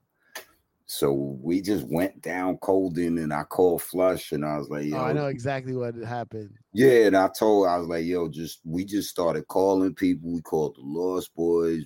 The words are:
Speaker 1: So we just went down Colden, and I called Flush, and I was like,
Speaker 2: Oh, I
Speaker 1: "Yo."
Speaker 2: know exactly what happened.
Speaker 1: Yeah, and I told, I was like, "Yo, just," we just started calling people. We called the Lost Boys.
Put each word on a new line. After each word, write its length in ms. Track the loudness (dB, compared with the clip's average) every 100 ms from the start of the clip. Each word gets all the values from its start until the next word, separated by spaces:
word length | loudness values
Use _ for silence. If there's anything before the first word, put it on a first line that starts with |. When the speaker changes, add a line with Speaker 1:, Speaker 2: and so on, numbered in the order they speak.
| _ _ _ -20 -20 _ _ _ -12
Speaker 1:
So 260 | -2 0
we 480 | 0 -2 -6 -2 -2
just 240 | 0 -2 -2
went 340 | -2 -2 -4
down 380 | -8 -4 -4 -4
Colden, 600 | 0 2 2 -2 -2 -2
and 140 | -2
I 120 | -4
called 380 | -4 2 4 2
Flush, 500 | -2 0 0 0 -4
and 120 | -6
I 140 | -4 -6
was 100 | -6
like, 180 | -6 -4
Speaker 2:
Oh, 40 | -4
I 140 | -2
Speaker 1:
"Yo." 20 |
Speaker 2:
know 140 | -2 -2
exactly 460 | -4 -6 -6 -6
what 200 | -6 -6
happened. 640 | -8 -8 -8 -10 -12 -14 -18 _
Speaker 1:
Yeah, 320 | 4 8 8 8
and 100 | 6
I 120 | 4
told, 400 | 4 4 6 4
I 100 | 2
was 100 | -2
like, 160 | -2
"Yo, 240 | -2 -2 -2
just," 320 | -6 -10 -12 -8
we 180 | -6
just 240 | -4 -4 -4
started 380 | -2 0 -2 -2
calling 460 | 2 2 4 0
people. 380 | 0 0 0 -4
We 100 | -6
called 340 | -2 -2 -2 -6
the 60 |
Lost 520 | -10 -4 -2 -4 -6
Boys. 500 | -4 0 2 2 -2